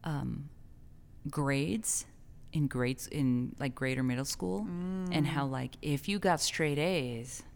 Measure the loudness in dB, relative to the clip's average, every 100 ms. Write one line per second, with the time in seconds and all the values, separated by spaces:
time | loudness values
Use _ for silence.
0 | -2 -2 0 -4 -6 -12 -18 -16 -18 -18
1 | -18 -10 -6 0 2 2 2 0 0 -2
2 | -4 -16 -18 -16 -6 0 2 2 2 0
3 | -4 2 4 4 2 -2 -4 0 0 2
4 | 2 2 0 -2 0 0 -2 -2 -2 -2
5 | 0 2 2 2 0 0 -4 -4 -2 -2
6 | 0 2 4 4 4 2 2 4 4 2
7 | 0 -4 -6 -10 -12